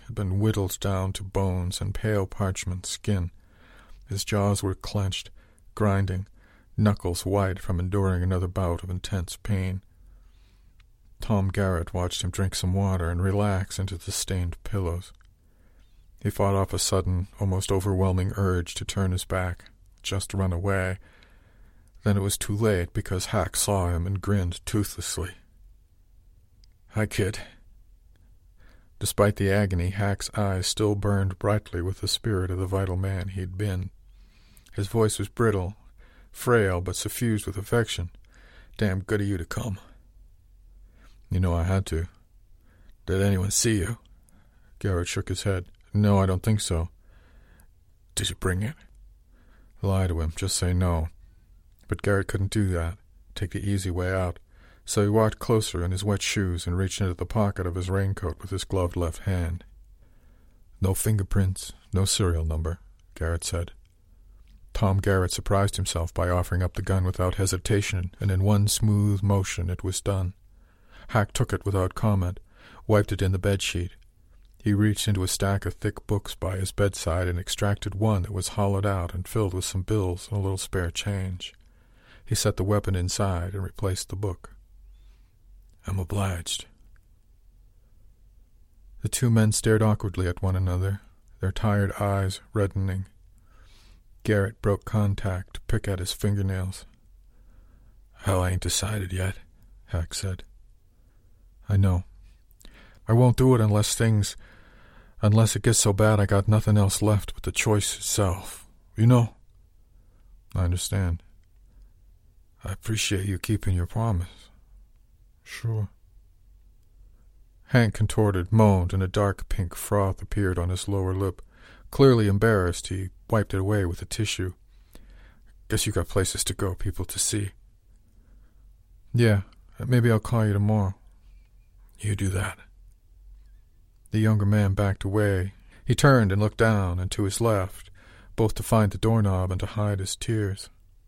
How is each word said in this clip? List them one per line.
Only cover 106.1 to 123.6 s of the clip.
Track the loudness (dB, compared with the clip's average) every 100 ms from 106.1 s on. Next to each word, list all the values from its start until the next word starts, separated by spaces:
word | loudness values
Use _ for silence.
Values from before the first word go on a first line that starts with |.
| 6
I | 4
got | 4 4
nothing | 4 6 4
else | 4 2
left | 2 2 0
but | -8
the | -6
choice | -2 2 2 0 -4
itself. | -4 0 0 0 -8 -16 -20 -20 _ 4
You | 6
know?" | 8 6 -2 -20 -20 -20 -20 -20 -20 -20 _ -20 -20 -8
"I | -2 0
understand." | -2 -2 -2 0 -2 -8 -20 -20 -20 -20 -20 -20 -20 -20 -20 _ -20 _ _
"I | -12
appreciate | -8 -4 -2 0 -2 -2
you | -4
keeping | -2 -2 0 0
your | -2
promise." | -2 -2 -2 -4 -12 -20 -20 -20 -20 -20 -20 _ _ -20 _
"Sure." | -18 -8 -4 -4 -4 -8 -20 -20 -20 -20 -20 -20 -20 -20 -20 -20 -20 -20 -20 -20 -20 _ 0
Hank | 4 4
contorted, | 2 0 2 2 2 2
moaned, | 6 8 6 2
and | 0
a | 0
dark | 0 0 0 -4
pink | -4 -4 -6
froth | -2 2 2 -2
appeared | -4 -2 0 0
on | -2
his | -4 -2
lower | -2 0
lip. | -2 -2 -6 -16 -20 -20 -20 -4
Clearly | 6 8 8 4
embarrassed, | 4 4 4 2 -2 -6
he | -8 -8 -10 -2
wiped | 0 0
it |
away | -2